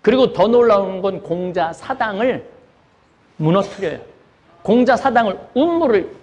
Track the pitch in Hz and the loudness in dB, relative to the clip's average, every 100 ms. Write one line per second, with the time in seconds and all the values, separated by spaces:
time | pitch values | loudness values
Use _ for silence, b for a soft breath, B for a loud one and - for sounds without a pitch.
0 | - 254 254 - 208 240 233 202 190 190 | 2 2 2 2 2 4 4 2 0 -4
1 | 196 185 - 175 180 180 165 165 - 262 | -6 -6 -8 -6 -4 -4 -4 -6 -10 -6
2 | 226 196 254 165 - - _ _ _ _ | -6 -2 -2 -2 -10 -20 _ _ _ _
3 | _ _ _ - 156 190 196 - 180 143 | _ _ _ -4 0 0 -2 -8 -8 -8
4 | - - _ _ _ _ - 240 247 233 | -16 -20 _ _ _ _ 0 2 4 2
5 | 269 233 220 190 - 247 330 339 302 202 | 2 0 0 -6 -6 -2 0 0 0 0
6 | - - | -2 -16